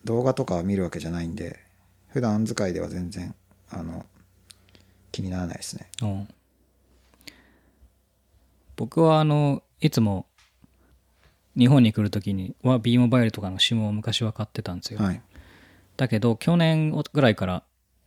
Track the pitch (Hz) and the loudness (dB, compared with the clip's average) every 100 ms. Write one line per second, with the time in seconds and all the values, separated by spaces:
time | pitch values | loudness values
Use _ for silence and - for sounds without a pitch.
0 | 110 117 131 127 123 87 92 98 87 85 | -4 0 0 0 -2 -2 0 0 -2 -4
1 | 78 85 85 - 85 - _ _ _ _ | -6 -6 -6 -8 -10 -14 _ _ _ _
2 | _ 139 117 107 110 113 98 85 85 90 | _ -4 0 0 -2 -2 -4 -4 -6 -8
3 | 90 90 90 - _ _ - 92 82 85 | -10 -10 -12 -14 _ _ -16 -12 -12 -12
4 | - _ _ _ _ - _ _ _ _ | -16 _ _ _ _ -20 _ _ _ _
5 | _ - 92 92 87 - - - - - | _ -10 -6 -6 -6 -8 -12 -14 -14 -8
6 | 107 98 101 - _ _ _ _ _ _ | -6 -6 -10 -16 _ _ _ _ _ _
7 | _ _ - - _ _ _ _ _ _ | _ _ -20 -20 _ _ _ _ _ _
8 | _ _ _ _ _ _ _ - - - | _ _ _ _ _ _ _ -8 -4 2
9 | 160 156 156 147 147 - _ - 151 - | 4 4 4 2 2 0 _ -2 0 2
10 | 107 95 - _ _ _ _ _ _ _ | 0 0 -8 _ _ _ _ _ _ _
11 | _ _ _ _ _ 131 123 139 113 110 | _ _ _ _ _ 2 6 8 6 4
12 | 104 101 101 95 92 - 123 127 113 120 | 0 -2 -4 -4 -6 -4 0 2 4 4
13 | 120 127 113 - 98 92 - 117 107 104 | 6 4 2 -2 -6 -2 0 0 0 -2
14 | 110 - 110 - 107 - 101 90 - 107 | -4 -2 -4 -4 -8 -8 -8 -8 -8 -2
15 | 98 - - - - - - _ _ - | -2 -2 -8 -20 -20 -20 -20 _ _ -4
16 | 131 110 120 113 - 170 160 160 156 151 | 0 2 0 0 2 2 4 2 0 -2
17 | - 147 127 104 92 90 - _ _ _ | -4 2 4 4 0 -4 -8 _ _ _